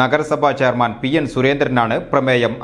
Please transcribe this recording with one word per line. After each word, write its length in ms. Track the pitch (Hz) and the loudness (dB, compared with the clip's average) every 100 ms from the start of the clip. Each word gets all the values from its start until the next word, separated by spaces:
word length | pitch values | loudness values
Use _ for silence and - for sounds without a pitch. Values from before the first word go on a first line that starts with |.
നഗരസഭാ 500 | 127 147 147 147 143 131 | 0 0 0 0 0 2
ചെയർമാൻ 300 | 127 120 120 101 | 0 2 -2 -2
പി 100 | 131 156 | -2 -2
എൻ 60 | 135 | -2
സുരേന്ദ്രനാണ് 640 | 127 131 143 131 123 113 127 135 | 0 0 0 0 0 0 -2 0
പ്രമേയം 400 | 139 131 123 117 120 | 0 2 2 0 0